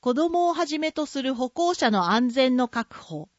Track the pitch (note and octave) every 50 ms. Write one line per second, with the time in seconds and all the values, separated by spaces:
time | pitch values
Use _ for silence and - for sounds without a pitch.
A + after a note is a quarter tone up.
0 | - B3 B3 B3+ D#4+ E4+ E4 F4 F4 F4 E4 D4+ F4 C#4+ D4+ D#4 D#4 D#4 D#4 -
1 | D4+ - - C#4+ B3+ C4 C4+ A3+ B3+ B3 _ - E4+ F4 F4+ - D#4+ A#3 G#3+ G3
2 | F3 F3 G3 A3+ B3 B3 A#3 C4+ C4 C4 B3+ B3 B3+ A#3+ - A#3 A3+ _ - -
3 | - - D#3+ D3 D#3 F#3+ _